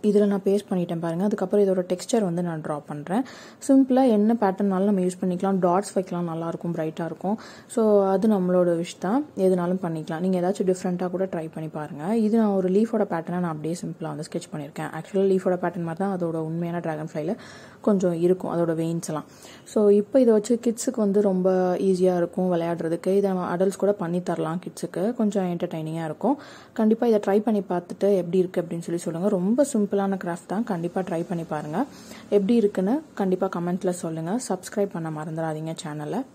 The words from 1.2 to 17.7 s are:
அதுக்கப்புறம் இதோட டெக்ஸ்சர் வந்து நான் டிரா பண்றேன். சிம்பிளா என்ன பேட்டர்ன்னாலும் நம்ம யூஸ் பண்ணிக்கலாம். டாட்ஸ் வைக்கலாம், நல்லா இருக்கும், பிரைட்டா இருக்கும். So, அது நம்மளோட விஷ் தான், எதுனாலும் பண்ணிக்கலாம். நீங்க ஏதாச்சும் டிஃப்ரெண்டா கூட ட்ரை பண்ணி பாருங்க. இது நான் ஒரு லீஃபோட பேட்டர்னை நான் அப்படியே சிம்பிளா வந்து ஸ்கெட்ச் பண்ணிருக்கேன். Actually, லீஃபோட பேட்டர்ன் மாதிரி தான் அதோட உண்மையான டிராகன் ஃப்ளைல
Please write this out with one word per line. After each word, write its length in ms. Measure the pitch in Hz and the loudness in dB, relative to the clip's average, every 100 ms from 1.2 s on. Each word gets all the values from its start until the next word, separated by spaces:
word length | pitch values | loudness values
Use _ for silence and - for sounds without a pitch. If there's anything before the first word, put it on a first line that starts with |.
| 208 | -2
அதுக்கப்புறம் 380 | 214 185 208 | -2 0 2
இதோட 180 | 202 185 180 | 4 2 0
டெக்ஸ்சர் 400 | 180 - 233 196 | -4 0 0 0
வந்து 160 | 170 | -2
நான் 180 | 175 160 | -4 -4
டிரா 120 | 165 147 - | -6 -8 -8
பண்றேன். 340 | 147 147 196 262 - - - | -12 -4 -4 -4 -10 -20 -16
சிம்பிளா 400 | - 269 262 254 262 | 4 4 6 4 4
என்ன 260 | 214 208 233 | 6 4 4
பேட்டர்ன்னாலும் 500 | 196 190 202 185 196 | 2 2 0 2 2
நம்ம 120 | 196 | 2
யூஸ் 140 | 180 180 | 0 0
பண்ணிக்கலாம். 380 | 185 180 190 196 | -2 0 0 2
டாட்ஸ் 320 | 180 180 202 | 4 2 0
வைக்கலாம், 360 | - 185 175 175 | -4 -4 -4 -4
நல்லா 180 | 165 165 | -4 -6
இருக்கும், 240 | 165 175 170 | -6 -6 -4
பிரைட்டா 300 | 160 160 165 | -4 -4 -8
இருக்கும். 300 | 160 185 220 - - - | -6 -4 -4 -6 -20 -8
So, 120 | - 220 208 196 | 0 4 6 4
அது 220 | 190 220 | 4 4
நம்மளோட 460 | 208 180 180 175 170 | 4 4 4 4 2
விஷ் 200 | 175 - | -2 -6
தான், 240 | 185 247 294 - | -2 -2 -2 0
எதுனாலும் 440 | 190 185 175 185 | 2 4 0 -2
பண்ணிக்கலாம். 380 | 180 160 156 160 | -2 -6 -6 -4
நீங்க 140 | 185 185 | 0 0
ஏதாச்சும் 300 | 175 196 185 | 0 0 0
டிஃப்ரெண்டா 380 | 180 185 180 180 | 0 -2 -2 -4
கூட 160 | 180 190 | -2 -4
ட்ரை 200 | 175 160 160 | -4 -8 -8
பண்ணி 140 | 156 | -10
பாருங்க. 340 | 156 151 147 156 233 | -8 -10 -8 -2 0
இது 180 | 214 226 | 2 4
நான் 180 | 214 196 | 2 2
ஒரு 140 | 185 | 2
லீஃபோட 360 | 185 226 220 196 | 2 2 0 0
பேட்டர்னை 280 | 170 165 175 | -2 -4 -4
நான் 120 | 175 156 | -4 -4
அப்படியே 220 | 156 175 | -6 -6
சிம்பிளா 320 | 165 165 160 | -8 -8 -8
வந்து 140 | 147 156 | -8 -8
ஸ்கெட்ச் 220 | 175 - | -8 -8
பண்ணிருக்கேன். 380 | 160 143 - 160 | -12 -10 -10 -10
Actually, 320 | 160 - 196 196 | -10 -4 0 2
லீஃபோட 280 | 190 185 180 | 2 2 0
பேட்டர்ன் 240 | 175 175 165 | -2 -4 -6
மாதிரி 140 | 160 | -4
தான் 120 | 196 185 | -2 -2
அதோட 200 | 170 160 | -2 -4
உண்மையான 380 | 160 165 170 175 165 | -4 -4 -4 -4 -6
டிராகன் 260 | 156 160 | -6 -6
ஃப்ளைல 240 | 165 156 226 - - - | -6 -4 -6 -10 -20 -20